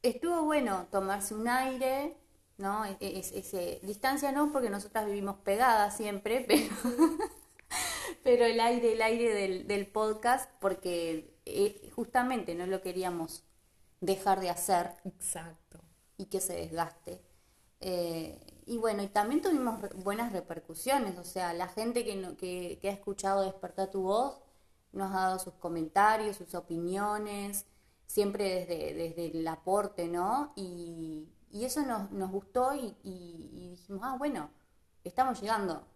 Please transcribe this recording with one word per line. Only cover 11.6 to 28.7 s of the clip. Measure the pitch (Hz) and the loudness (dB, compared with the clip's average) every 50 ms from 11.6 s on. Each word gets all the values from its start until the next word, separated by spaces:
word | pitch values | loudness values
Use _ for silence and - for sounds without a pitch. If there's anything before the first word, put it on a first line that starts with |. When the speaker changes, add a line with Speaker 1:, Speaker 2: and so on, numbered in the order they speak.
| 202 214 208 - - - - | 2 2 0 -4 -18 -12 -6
Speaker 1:
justamente | - 226 233 - 254 247 254 262 233 196 - 170 | -6 -6 0 2 2 2 2 0 -2 -2 -4 -6
no | 175 180 | -4 -2
lo | 180 190 185 | -2 -2 -2
queríamos | 190 185 180 185 185 180 175 170 165 165 - - _ _ _ _ _ _ _ _ - _ _ _ | -2 -4 -4 -2 -2 -2 -2 -4 -6 -6 -8 -14 _ _ _ _ _ _ _ _ -20 _ _ _
dejar | - 175 190 190 - 202 190 190 | -2 0 0 0 4 2 2 2
de | 190 180 | 2 -2
hacer. | 170 - - - 190 175 175 175 - - _ | -2 -2 0 2 2 2 2 0 -8 -10 _
Speaker 2:
Exacto. | 190 - - - - - 170 160 170 160 - _ _ - - - - _ _ _ _ _ | -12 -12 -10 -8 -8 -8 -8 -8 -12 -16 -20 _ _ -20 -20 -20 -20 _ _ _ _ _
Speaker 1:
Y | - 196 | -14 -10
que | - - 190 | -4 -2 -2
se | 185 185 175 | -2 -2 -4
desgaste. | 170 165 160 160 165 170 160 - - _ - 175 185 - _ _ _ _ _ _ _ _ _ _ _ | -6 -6 -6 -2 -2 -2 -2 -4 -14 _ -14 -14 -14 -16 _ _ _ _ _ _ _ _ _ _ _
Eh, | - 190 180 175 175 170 165 165 160 156 - - - - - - - | -4 -2 0 0 0 0 -2 -4 -6 -8 -10 -16 -20 -20 -20 -20 -8
y | - 240 | -6 -4
bueno, | 233 220 226 208 202 | 0 2 2 2 2
y | 202 196 | -2 0
también | - 214 208 220 277 311 | 2 2 2 4 2 2
tuvimos | - 392 330 277 254 240 220 - | 4 4 2 4 2 0 -2 -2
re-, | 208 196 - | -6 -8 -8
buenas | 190 180 196 202 220 233 240 | -4 -2 -2 -2 0 -2 -2
repercusiones, | 202 185 175 - 165 165 - - 165 - - 254 269 277 233 196 180 180 | -2 -4 -4 -4 -10 -10 -10 -12 -12 -6 0 2 2 2 2 0 -4 -6
o | 175 | -10
sea, | - - 190 180 175 | -8 -4 -4 -2 -2
la | 170 170 180 190 | -2 -2 -4 -4
gente | - - 220 233 233 240 226 | -4 -4 -2 0 0 0 -2
que, | 226 202 | -2 -4
no, | 196 185 180 - | -4 -6 -8 -8
que, | - - 180 180 180 180 175 - - | -8 -6 -6 -4 -4 -6 -6 -8 -4
que | - 196 | -4 -4
ha | |
escuchado | 196 196 - - 196 - - 196 196 196 | -4 -4 -6 -8 -6 -2 0 2 4 4
Despertá | 190 190 190 - - 180 - - 190 190 | 2 0 -2 -6 -10 -10 -2 -2 -4 -2
tu | 190 196 | 0 -2
Voz | 185 185 202 220 254 277 - - - _ _ _ _ _ _ _ _ _ | 0 2 4 4 2 0 -2 -10 -18 _ _ _ _ _ _ _ _ _
nos | - 190 196 190 | -6 -6 -4 -2
ha | 190 185 | 0 2
dado | 185 185 185 185 | 2 2 0 0
sus | - 180 - | -6 -10 -14
comentarios, | _ - 175 170 165 160 156 - 196 202 214 220 220 214 208 196 | _ -6 -4 -2 -2 -4 2 4 6 6 8 6 4 2 -2 -4
sus | - 175 - - | -6 -10 -8 -8
opiniones, | 175 - - 170 165 170 175 185 196 202 208 208 208 208 208 202 202 202 202 202 202 - _ _ _ _ _ _ _ _ | -10 -6 -4 -6 -4 -2 -2 0 0 0 0 0 -2 -2 -4 -6 -6 -6 -4 -6 -6 -8 _ _ _ _ _ _ _ _
siempre | - - - 202 202 196 202 208 190 185 185 180 | -2 0 2 2 2 2 0 0 0 0 0 -2
desde, | 175 | -2